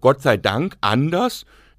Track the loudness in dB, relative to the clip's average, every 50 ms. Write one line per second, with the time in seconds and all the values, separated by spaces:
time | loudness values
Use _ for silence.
0 | 2 2 2 2 2 0 0 0 0 -2 -2 -2 -2 -4 -6 -4 -2 0 0 0
1 | 0 0 0 0 -2 -2 -4 -8 -16 _ _ _ _ _ _